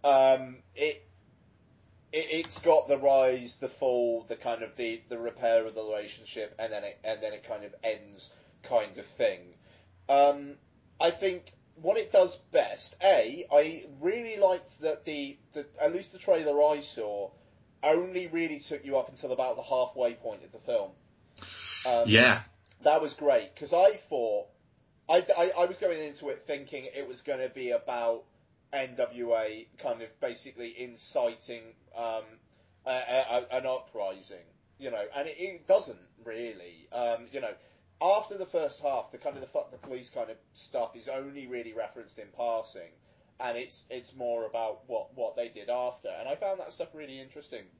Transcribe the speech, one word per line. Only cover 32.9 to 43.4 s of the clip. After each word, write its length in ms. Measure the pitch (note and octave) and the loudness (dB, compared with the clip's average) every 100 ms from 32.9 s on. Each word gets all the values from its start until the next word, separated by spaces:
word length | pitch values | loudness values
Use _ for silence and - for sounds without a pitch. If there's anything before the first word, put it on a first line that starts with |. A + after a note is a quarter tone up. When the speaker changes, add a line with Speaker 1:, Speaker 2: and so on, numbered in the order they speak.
Speaker 1:
a, 560 | B2+ A#2+ B2+ A#2 A#2+ - | -4 0 0 2 -2 0
a, 60 | B2+ | -2
an 80 | C3 | -2
uprising, 800 | B2+ - A2 G2 G2 F#2+ F#2 E2+ _ _ _ | -4 -6 -6 -6 -6 -14 -20 -20 _ _ _
you 120 | C3+ | -8
know, 120 | A2+ G#2 C#3 | -6 -6 -6
and 100 | D#3 | -6
it, 100 | D#3 | -6
it 280 | F#3+ E3+ D3+ | -10 -8 2
doesn't 320 | F#3+ - G2 F2+ _ | 2 2 -16 _ _
really, 600 | A2+ A2+ A#2 G2 F2 E2 - | -12 -8 -8 -10 -18 -20 -10
um, 340 | B2 A#2+ A#2 A#2+ | -2 -2 -2 -6
you 80 | C3+ | -8
know, 120 | A#2 F#2+ _ _ _ _ | -8 -10 _ _ _ _
after 360 | F3 G#3 G#3+ G3 | 2 2 0 -10
the 80 | F#3 | -4
first 340 | E3+ D3 - | -2 -2 -4
half, 280 | D3 B2+ - | -4 -4 -6
the 80 | - | -8
kind 160 | D3+ | -8
of 80 | C#3 | -8
the 60 | C3 | -8
fuck 220 | D3+ - | -8 -8
the 60 | B2 | -16
police 320 | - B2+ B2 | -12 -12 -10
kind 200 | C3 A2+ | -8 -8
of 60 | A2 _ | -10 _
stuff 400 | - - A#2 A2+ | -20 -8 -4 -4
is 140 | A#2+ C3 | -8 -10
only 380 | C3 C#3 C#3 B2+ | -10 -10 -14 -10
really 240 | B2 A2+ | -10 -10
referenced 460 | A2 - B2 A2 - | -8 -8 -10 -18 -18
in 100 | G#2 - | -18 -6
passing, 520 | A#2+ A2+ A2 G2 E2 E2 _ _ _ _ | -4 -2 -6 -14 -18 _ _ _ _ _